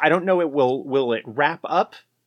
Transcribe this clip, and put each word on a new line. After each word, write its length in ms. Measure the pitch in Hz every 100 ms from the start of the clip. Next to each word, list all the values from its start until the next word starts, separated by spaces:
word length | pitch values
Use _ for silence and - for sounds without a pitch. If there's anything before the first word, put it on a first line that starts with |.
I 80 | 156
don't 160 | 180 185
know, 160 | 180
it 100 | 160
will, 320 | 143 127 131
will 300 | 139 135 123
it 100 | 113 120
wrap 340 | 113 147 165 -
up 300 | 170 220 - _ _